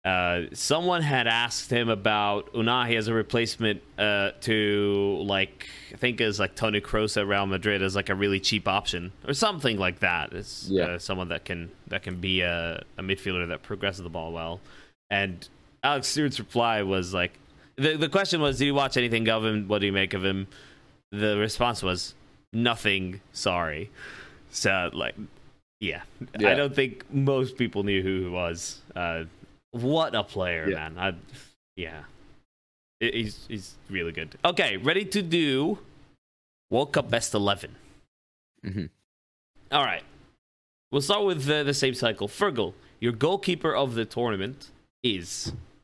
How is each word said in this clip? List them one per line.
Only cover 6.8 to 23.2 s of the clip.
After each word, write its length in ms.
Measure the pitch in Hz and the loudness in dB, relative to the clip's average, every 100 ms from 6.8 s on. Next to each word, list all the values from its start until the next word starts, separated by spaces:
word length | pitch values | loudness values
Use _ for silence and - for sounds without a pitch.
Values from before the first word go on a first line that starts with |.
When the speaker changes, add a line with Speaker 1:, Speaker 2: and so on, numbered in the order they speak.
| - 110 107 - | 0 0 2 0
Speaker 1:
at 100 | 101 | 2
Real 180 | 101 98 | 2 2
Madrid 360 | 95 104 101 | 0 2 2
as, 140 | 95 98 | 2 0
like, 100 | 98 | -2
a 80 | 95 | 2
really 240 | 101 95 | 2 2
cheap 260 | - 107 101 | 2 0 2
option 460 | 98 - 87 87 - - | 0 0 -6 -8 -10 -4
or 60 | |
something 440 | 143 220 175 135 104 | 0 0 2 0 2
like 220 | 92 90 | 0 0
that. 320 | 92 87 - | 0 0 -4
It's, 380 | 87 101 - 95 | -8 -10 -12 0
Speaker 2:
Yeah. 160 | 95 85 | 2 2
Speaker 1:
uh, 140 | 87 | -2
someone 280 | - 95 90 | -4 -6 -4
that 160 | 82 | -6
can, 260 | - 87 85 - - | -6 -8 -8 -16 -8
that 140 | 92 | -8
can 120 | - 90 | -6 -4
be 180 | 95 92 | 0 2
a, 400 | 87 85 85 80 - - | 0 -2 -4 -8 -12 -10
a 40 | |
midfielder 460 | 92 98 98 90 85 | -8 -6 -4 -4 -4
that 120 | 78 | -6
progresses 420 | - 98 101 92 | -8 -6 -6 -6
the 60 | 87 | -10
ball 220 | 82 82 | -8 -8
well. 300 | 82 82 85 - - - _ _ | -8 -8 -10 -14 -20 -20 _ _
And 360 | 101 98 87 - - - _ | -2 0 -6 -16 -20 -20 _
Alex 240 | 139 143 - | 0 0 0
Stewart's 320 | 147 147 135 | 0 0 -2
reply 420 | 104 120 117 110 | -2 0 2 2
was, 320 | 98 95 90 | 2 0 0
like, 200 | 92 87 - - - - - | 0 -2 -4 -20 -20 -20 0
the, 220 | 143 156 | 0 2
the 100 | 156 | 2
question 300 | 190 190 175 | 2 2 2
was, 180 | 147 123 | 2 2
"Did 80 | 143 | 2
you 80 | |
watch 220 | 143 135 127 | 2 2 2
anything 320 | 120 113 113 | 2 2 2
of 160 | 113 110 | 2 2
him? 220 | 107 98 | 0 0
What 120 | 104 | 2
do 60 | 98 | 4
you 80 | |
make 200 | 98 95 | 2 2
of 100 | 98 | 0
him?" 240 | 95 95 98 - - - - _ _ | 0 -2 -4 -12 -20 -20 -20 _ _
The 260 | 101 107 104 | 0 2 2
response 460 | 107 - 120 110 | 0 2 0 2
was, 300 | 95 90 - - - - _ | -2 -2 -4 -12 -20 -20 _
"Nothing, 680 | 113 120 117 107 98 92 95 | 0 2 2 2 2 0 -8